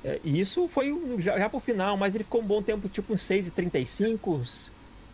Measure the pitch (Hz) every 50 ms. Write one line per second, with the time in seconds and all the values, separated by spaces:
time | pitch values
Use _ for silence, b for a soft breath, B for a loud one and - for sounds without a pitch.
0 | - 131 147 - - 160 139 165 196 196 - 349 359 - - 285 269 277 294 349
1 | 339 254 247 202 165 202 - 196 196 220 - 262 - - 233 196 185 202 208 190
2 | 202 202 190 220 208 - - 233 226 196 202 214 202 226 214 208 196 196 - -
3 | 196 - 220 180 - - 190 196 190 175 - - 175 175 - 143 127 - - -
4 | 196 226 226 214 - 202 165 139 123 123 - - - - - - - - - -
5 | - -